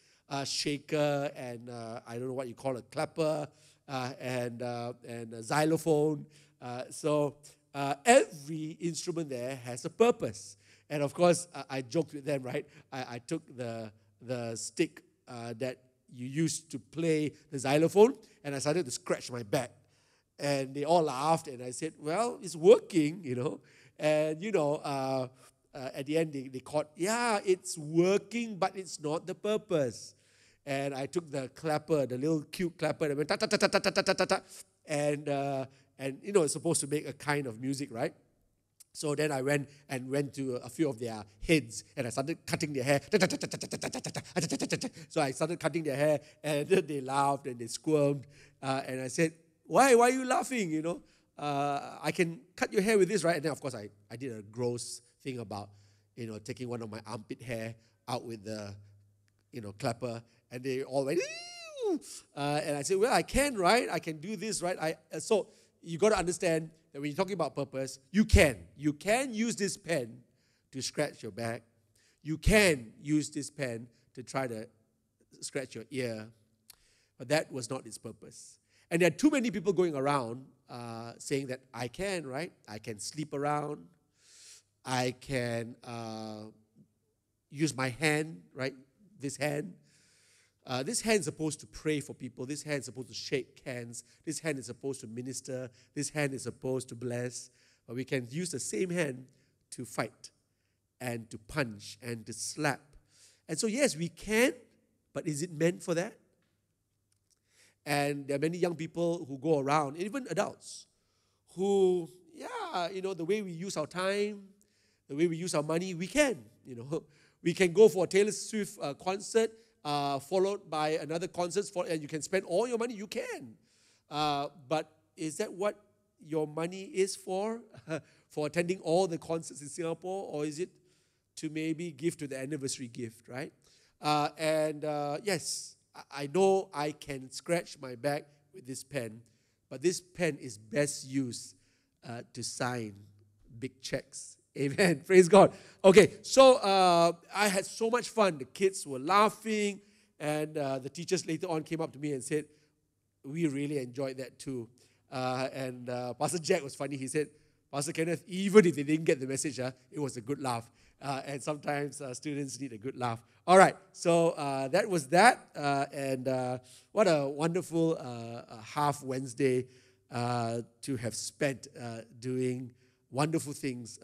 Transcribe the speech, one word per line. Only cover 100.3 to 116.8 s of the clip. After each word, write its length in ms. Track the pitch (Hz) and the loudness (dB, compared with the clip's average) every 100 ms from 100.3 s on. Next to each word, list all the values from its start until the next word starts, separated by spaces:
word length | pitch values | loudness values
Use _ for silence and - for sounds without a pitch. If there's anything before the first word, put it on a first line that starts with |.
| _ _ _ _ _ _ _ | _ _ _ _ _ _ _
and 280 | 123 117 110 | -6 -6 -8
to 80 | 113 | -14
punch 600 | - 156 120 101 - - | -6 -2 -2 -6 -14 -12
and 240 | 120 113 110 | -8 -8 -8
to 80 | |
slap. 480 | 110 - - 151 123 _ - _ _ - _ - | -10 -8 -2 -2 -2 _ -20 _ _ -20 _ -8
And 100 | 156 | -2
so, 80 | 226 | -2
yes, 280 | 233 269 147 | 2 2 2
we 120 | 170 | -6
can, 460 | - 202 220 269 - - _ _ _ _ | -6 -2 2 2 0 -12 _ _ _ _
but 140 | 143 160 | -6 -4
is 160 | 143 | -4
it 80 | 180 | -6
meant 320 | 151 165 190 | 0 0 0
for 100 | 185 165 | -2 -2
that? 220 | 208 - _ _ _ _ _ _ _ _ _ _ _ _ _ _ _ _ - | -4 -10 _ _ _ _ _ _ _ _ _ _ _ _ _ _ _ _ -2
And 420 | 143 143 143 135 | 0 0 -2 -2
there 100 | 139 | 0
are 20 | |
many 180 | 156 175 | 0 0
young 180 | 175 151 | -2 -2
people 500 | 160 170 170 170 131 | -6 -2 0 0 -6
who 100 | 135 | -4
go 220 | 151 147 | 2 2
around, 380 | 135 151 139 160 | 4 2 2 -4
even 280 | 202 269 254 | -6 -6 -4
adults, 580 | 175 - - - - - _ _ _ _ _ _ 170 | -2 -2 -6 -16 -18 -20 _ _ _ _ _ _ -2
who, 540 | 196 196 185 180 160 - _ | 2 6 6 4 -2 -12 _
yeah, 560 | - - 494 359 285 175 | -14 -10 -8 -4 -2 -2
you 120 | 190 | -4
know, 120 | 190 | -6
the 120 | 175 165 | -4 0
way 160 | 214 | 0
we 100 | 190 | -2
use 240 | 165 190 165 | -6 -6 -4
our 100 | 143 | -4
time, 560 | 175 190 202 208 202 196 _ _ _ _ _ - | -2 -2 0 -2 -4 -14 _ _ _ _ _ -8
the 60 | 143 | 0
way 120 | 170 | 0
we 100 | 160 | 0
use 160 | 180 | -2
our 100 | 160 | -2
money, 300 | 151 165 190 | 0 -2 -2
we 140 | 165 185 | -4 0
can, 360 | 294 285 160 104 _ - | 2 2 0 -10 _ -16
you 100 | |
know. 280 | 120 | -14